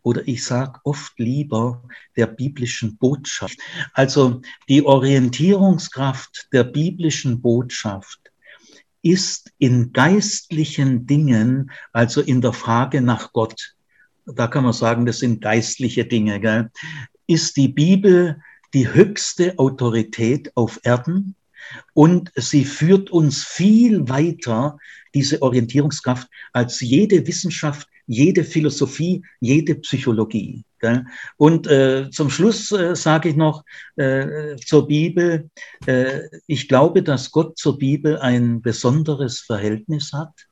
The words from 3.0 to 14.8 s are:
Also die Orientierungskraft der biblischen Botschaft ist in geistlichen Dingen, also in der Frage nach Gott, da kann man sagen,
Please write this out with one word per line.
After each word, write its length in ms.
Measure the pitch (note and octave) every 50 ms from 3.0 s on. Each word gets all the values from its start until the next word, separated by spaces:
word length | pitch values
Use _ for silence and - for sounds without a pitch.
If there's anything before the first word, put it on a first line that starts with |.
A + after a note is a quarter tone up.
| B2+ B2+ C#3+ C3 - - - - G2+ F#2 - - - - - - - - _
Also 480 | - C3+ C3 - D3 C3+ B2+ A#2 B2 - - - _ _ -
die 160 | C3+ D3 C#3+
Orientierungskraft 1600 | C#3+ C3+ C3+ B2+ C3+ C#3 C3+ B2+ A#2+ B2 - D3+ F#3 G3+ F#3+ G3 G3 F3+ D#3 - - - B2+ C#3 C3+ C3 B2+ - _ _ - - _ -
der 100 | B2+ B2
biblischen 800 | B2+ - D3 D#3 F3+ F#3 F3+ E3+ D#3 C#3 - - C3+ A#2 A#2+
Botschaft 800 | - A#2+ A#2 A#2+ B2 B2 - - - G#2+ G2 F#2 - - - _ _ _ _ _ _ _ - _ _ _ _ - _ _ _ _
ist 500 | - E3+ F#3 F#3 - - - - _ - _
in 340 | _ C#3+ B2 B2 B2 A#2 -
geistlichen 1120 | - B2+ C3 D#3+ F#3+ G#3 G3+ - - - - _ E3+ D#3 D#3 - - - C#3 C3+ B2+ A#2 B2
Dingen, 680 | B2+ C#3+ D3 D#3 C#3 A#2+ A2 A2 B2 C3 C3+ C3+ C3+ - - - _
also 300 | _ A#2 A#2+ A#2+ - C#3+
in 200 | C#3 - C3 B2+
der 120 | A#2+ A#2+ A2+
Frage 480 | - - - A2+ A#2 C3 C3 - C#3+
nach 320 | B2 B2 A#2 G#2 - - _
Gott, 420 | A#2+ A2 - - - - - _ _ _ _ _ _ _ _ _ _ _
da 220 | - B2 - A#2+
kann 160 | A2+ - D3 C3
man 100 | B2 A#2
sagen, 320 | -